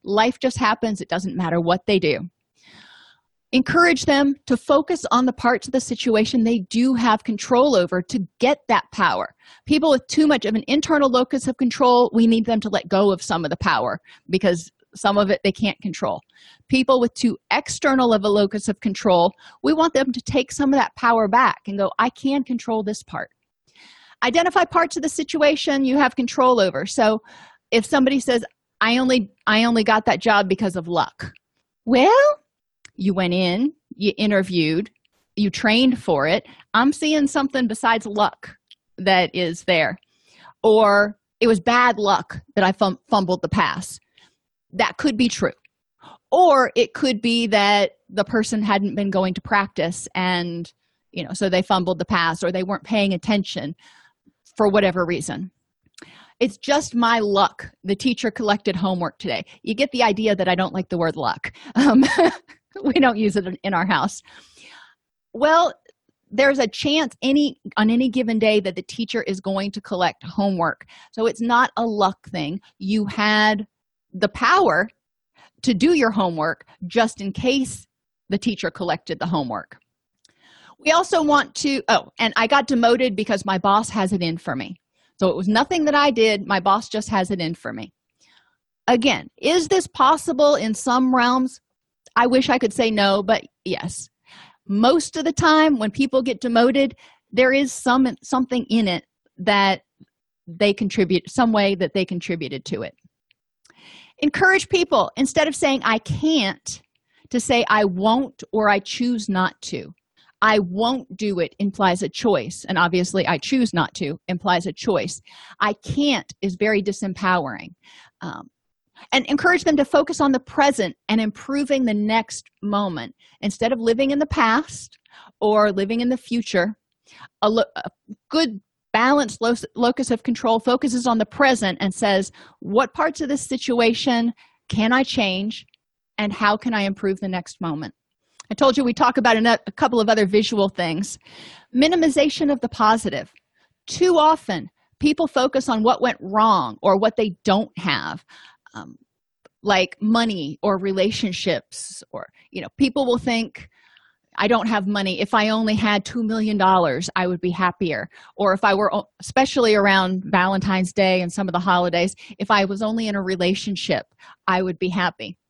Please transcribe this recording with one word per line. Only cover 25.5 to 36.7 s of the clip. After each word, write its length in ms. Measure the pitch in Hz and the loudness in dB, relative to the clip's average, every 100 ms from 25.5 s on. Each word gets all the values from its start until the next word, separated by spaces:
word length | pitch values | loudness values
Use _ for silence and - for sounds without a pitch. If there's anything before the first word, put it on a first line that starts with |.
| 294 - 277 | 2 -2 0
you 140 | 269 277 | 2 2
have 180 | 262 262 | 2 0
control 420 | 240 - 254 247 | -4 2 4 4
over. 280 | 190 135 185 | 2 0 -6
So 340 | - 220 220 _ - - _ _ | 2 2 2 _ -20 -20 _ _
if 140 | 233 | -2
somebody 340 | 214 285 262 277 | 2 2 2 2
says, 260 | - 240 - _ _ _ | 0 -2 -2 _ _ _
"I 160 | 220 240 | 0 2
only, 340 | 254 254 196 _ - | 2 2 0 _ 0
I 180 | 214 | 2
only 200 | 233 233 | 2 2
got 220 | 214 220 233 | 4 2 2
that 160 | 185 | 0
job 260 | 226 208 190 | 2 2 2
because 260 | 196 208 | -2 -2
of 140 | 175 165 | -4 -4
luck." 440 | 170 123 _ - _ _ _ _ _ | -2 -2 _ -18 _ _ _ _ _
Well, 560 | - 240 311 494 587 587 _ _ _ _ _ | 0 4 6 6 4 2 _ _ _ _ _
you 180 | - 185 | -4 -2
went 220 | 185 180 | 0 0
in, 400 | 175 180 185 277 - _ | 0 0 0 -2 -4 _
you 200 | - 202 - | -4 -4 0
interviewed, 760 | 214 202 190 175 156 160 220 _ _ _ _ - | 0 0 0 0 0 -2 -4 _ _ _ _ -4
you 140 | 208 | -2
trained 480 | - 226 220 262 254 | 0 2 4 2 0
for 280 | - 151 147 | -2 0 0
it. 200 | 185 - - _ | -2 -4 -20 _